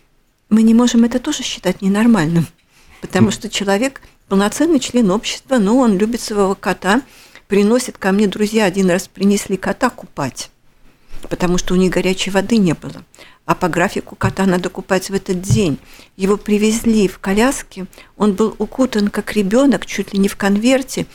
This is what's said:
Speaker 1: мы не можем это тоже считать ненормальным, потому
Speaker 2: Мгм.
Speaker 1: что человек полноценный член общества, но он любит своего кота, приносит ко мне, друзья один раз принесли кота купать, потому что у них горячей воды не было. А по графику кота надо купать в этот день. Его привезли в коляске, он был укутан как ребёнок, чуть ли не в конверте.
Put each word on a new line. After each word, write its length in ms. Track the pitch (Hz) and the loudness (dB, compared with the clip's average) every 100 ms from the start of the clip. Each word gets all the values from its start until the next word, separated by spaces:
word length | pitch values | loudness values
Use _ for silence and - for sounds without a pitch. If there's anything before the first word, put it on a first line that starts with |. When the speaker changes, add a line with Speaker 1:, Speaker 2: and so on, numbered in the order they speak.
| _ _ _ _ _ | _ _ _ _ _
Speaker 1:
мы 140 | 214 | 2
не 120 | 226 | 4
можем 300 | 226 247 233 | 4 4 2
это 140 | 233 254 | 2 0
тоже 240 | 302 294 | -4 -6
считать 400 | 247 - 180 185 | -8 -6 -6 -2
ненормальным, 640 | 190 202 233 214 156 170 147 _ _ _ _ - | -2 2 4 4 2 0 -2 _ _ _ _ -18
потому 280 | - 190 214 | -4 2 2
Speaker 2:
Мгм. 40 | |
Speaker 1:
что 160 | - 208 | 2 -8
человек 520 | - 202 202 269 - - _ _ | -4 0 0 -2 -6 -20 _ _
полноценный 500 | 196 208 - 311 302 | 0 0 0 2 2
член 320 | - 240 208 | 0 0 2
общества, 480 | 202 - - - 262 | 0 -2 -10 -2 0
но 180 | 190 254 | 4 4
он 200 | 240 190 | 4 2
любит 220 | 214 233 | 0 -2
своего 340 | - 208 190 | -4 0 0
кота, 480 | 190 202 180 185 226 - - - - _ | 0 -4 -4 0 0 -2 -20 -20 -20 _
приносит 500 | 202 202 247 247 - | 2 4 2 -2 -4
ко 140 | 196 | -2
мне, 160 | 196 208 | 2 0
друзья 360 | 202 208 220 | 0 0 2
один 240 | 202 196 185 | 0 2 0
раз 180 | 180 - | 0 -4
принесли 480 | - 196 202 - 190 | -2 0 0 -2 -6
кота 340 | 190 202 247 | -4 -2 -4
купать, 600 | - 185 - 135 - - _ _ _ - _ _ - - | -4 -16 -8 -8 -8 -16 _ _ _ -20 _ _ -12 -8
потому 300 | 180 175 180 | -4 -2 0
что 160 | - | 0
у 20 | 185 | 0
них 140 | 185 | 2
горячей 380 | 165 180 185 190 | 0 -2 -4 -2
воды 280 | 196 196 233 | -2 0 2
не 160 | 185 | 2
было. 300 | - - - - _ - _ | 0 -8 -18 -20 _ -20 _
А 120 | - 170 | -6 -2
по 120 | 180 | -2
графику 460 | 165 185 - - | 0 -2 -4 -10
кота 320 | - - - 190 | -6 -6 0 0
надо 220 | 175 175 | 0 -4
купать 420 | - - 185 185 | -10 -4 -4 -2
в 40 | |
этот 260 | 190 - 180 | -6 -4 -6
день. 380 | 190 226 180 131 - - - - | 0 2 2 -2 -10 -20 -20 -4
Его 200 | 190 202 | 0 0
привезли 720 | - 208 214 226 233 220 185 | 0 0 2 0 0 2 0
в 100 | - | -2
коляске, 680 | 196 202 247 269 - 190 185 - - - | -2 0 0 -2 -10 -16 -16 -16 -20 -2
он 180 | 208 | 0
был 200 | 190 220 - | 2 -2 -2
укутан 500 | 214 - 254 214 208 | -8 -2 -2 0 -2
как 240 | - - | -4 -4
ребёнок, 540 | 214 190 226 277 196 - | -4 0 2 4 2 -4
чуть 260 | - 196 | -8 -4
ли 80 | 196 | -2
не 80 | 196 | -2
в 80 | - | 0
конверте. 720 | 202 202 233 262 269 - - | -2 0 2 0 -2 -8 -10